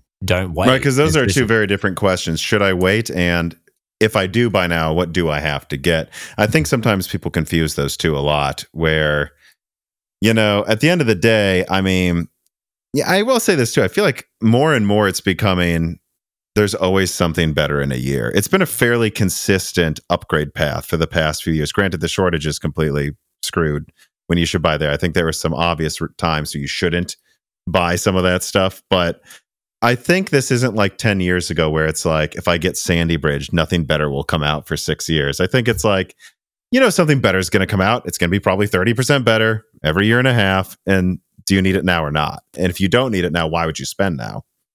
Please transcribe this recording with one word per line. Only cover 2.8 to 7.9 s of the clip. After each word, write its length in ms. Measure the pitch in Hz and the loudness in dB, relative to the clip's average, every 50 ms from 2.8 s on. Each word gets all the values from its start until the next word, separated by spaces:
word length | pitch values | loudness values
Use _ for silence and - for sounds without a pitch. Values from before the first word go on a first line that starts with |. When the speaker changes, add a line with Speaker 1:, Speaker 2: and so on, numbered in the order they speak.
| 92 92 101 110 110 - | 2 2 2 0 -2 -4
Speaker 2:
And 460 | - 90 87 87 87 87 85 85 80 - _ _ _ _ _ _ _ _ | -2 0 0 2 2 0 -2 -4 -6 -10 _ _ _ _ _ _ _ _
if 140 | 110 107 - | 0 2 2
I 100 | 107 95 95 | 0 0 0
do 200 | - 117 120 117 | 0 0 0 2
buy 160 | 104 98 90 87 | 2 0 0 0
now, 240 | 85 82 80 80 78 | 0 0 0 0 0
what 200 | 87 90 82 82 | 0 -2 -2 -2
do 160 | 92 85 80 | -2 -2 0
I 120 | 76 73 | -2 -2
have 260 | 73 76 71 71 - - | -2 -4 -4 -4 -6 -8
to 80 | 71 | -8
get? 320 | 69 69 85 82 80 76 - - - - - - | -4 0 0 0 0 -2 -6 -10 -16 -18 -10 -2
I 100 | - 107 | 0 0
think 200 | 107 107 160 151 - | 2 2 0 0 0
sometimes 400 | 139 123 113 120 104 95 - - | 0 0 2 2 0 0 0 -4
people 220 | - 95 - 85 | -6 -6 -6 -4
confuse 440 | - - 78 - 87 82 80 78 - | -4 -2 -2 0 0 0 0 0 -2
those 220 | - 71 71 | -2 -4 -4